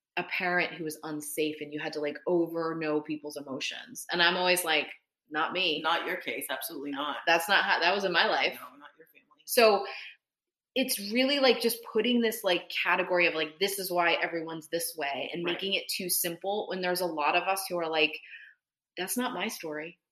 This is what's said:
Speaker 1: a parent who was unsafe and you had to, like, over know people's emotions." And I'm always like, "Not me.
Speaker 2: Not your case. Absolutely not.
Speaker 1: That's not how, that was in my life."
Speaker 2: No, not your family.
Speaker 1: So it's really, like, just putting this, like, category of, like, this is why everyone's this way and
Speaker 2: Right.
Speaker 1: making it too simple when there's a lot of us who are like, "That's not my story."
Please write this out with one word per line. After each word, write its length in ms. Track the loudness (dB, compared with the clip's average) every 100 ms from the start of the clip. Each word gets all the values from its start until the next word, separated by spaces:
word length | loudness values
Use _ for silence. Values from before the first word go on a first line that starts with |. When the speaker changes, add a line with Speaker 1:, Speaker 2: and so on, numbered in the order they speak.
| _ -6
Speaker 1:
a 40 |
parent 460 | -4 -2 0 2 0
who 100 | -2
was 140 | -8 -8
unsafe 580 | -8 -8 -6 -2 -2 -2
and 100 | -8
you 80 | -8
had 100 | -6
to, 40 | -4
like, 180 | -4 -4 0
over 480 | 2 2 0 -2
know 260 | -2 0 0
people's 360 | -2 -6 -8 -10
emotions." 680 | -8 -6 -6 -8 -12 -14 -4
And 100 | 4
I'm 140 | 4 6
always 260 | 4 4
like, 240 | 4 2 0 -8 _ _ -8
"Not 220 | -2 0
me. 260 | 0 -2 0
Speaker 2:
Not 240 | 0 0 -2
your 100 | -6
case. 280 | -6 -6 -6
Absolutely 400 | -6 -8 -8 -8
not. 280 | -6 -6 -2 2
Speaker 1:
That's 220 | 2 6
not 160 | 4
how, 140 | 4 2
that 140 | 4
was 100 | 2
in 80 | 2
my 140 | 4 4
life." 280 | 4 0 -2
Speaker 2:
No, 160 | -12 -20
not 120 | -20 -20
your 80 | -20
family. 340 | _ _ _ -2
Speaker 1:
So 400 | 6 6 6 2 -10 -14 -18 _ _ _ _ _
it's 240 | -2 0 -2 -2
really, 260 | 0 2 4
like, 220 | 4 4
just 160 | 2 -2 -4
putting 280 | 0 2 2
this, 240 | 2 0
like, 240 | 0 0 0
category 560 | -4 2 2 2 4 4
of, 80 |
like, 240 | 2 -2 0
this 200 | -2 0
is 120 | -2
why 240 | 2 4 2
everyone's 460 | 0 -2 -6 -8 -6
this 260 | -4 -4 -4
way 340 | -4 -4 -6
and 120 | -4
Speaker 2:
Right. 80 | -4
Speaker 1:
making 220 | -4 -2
it 140 | -2 -2
too 200 | -6 -2
simple 560 | -2 -2 -4 -4 -4 -4
when 120 | -2
there's 180 | -2 0
a 40 | -2
lot 280 | 0 2 2
of 80 |
us 200 | 2 -2 -2
who 100 | -4
are 100 | 0
like, 300 | 2 2 0 -14 -20 -20 _ _ _ _ -8
"That's 180 | -6 -2
not 160 | -4
my 140 | -2 -6
story." 500 | -6 -8 -8 -10 -16 _